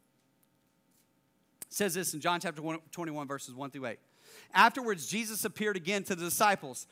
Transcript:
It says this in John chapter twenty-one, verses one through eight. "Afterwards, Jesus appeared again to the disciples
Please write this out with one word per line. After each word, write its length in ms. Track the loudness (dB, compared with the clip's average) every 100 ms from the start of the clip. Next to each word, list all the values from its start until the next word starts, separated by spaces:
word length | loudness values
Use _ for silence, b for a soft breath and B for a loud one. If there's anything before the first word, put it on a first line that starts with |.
| _ _ _ _ _ _ _ _ _ _ _ _ _ _ _ _
It 120 | -10
says 200 | -2 0
this 200 | 0 -2
in 60 | -2
John 220 | 0 0
chapter 200 | -2 -4 -6 -6 -10
twenty-one, 360 | -8 -6 -6 -6
verses 260 | -8 -8
one 180 | -10 -10
through 140 | -6 -8
eight. 140 | -8 _ B B B B
"Afterwards, 540 | 8 8 6 -2 -2 -2
Jesus 380 | -2 -2 -2 -4
appeared 320 | 0 0 0
again 260 | 0 -2 0
to 100 | -4
the 100 | -2
disciples 600 | 4 4 4 -2 -12 -14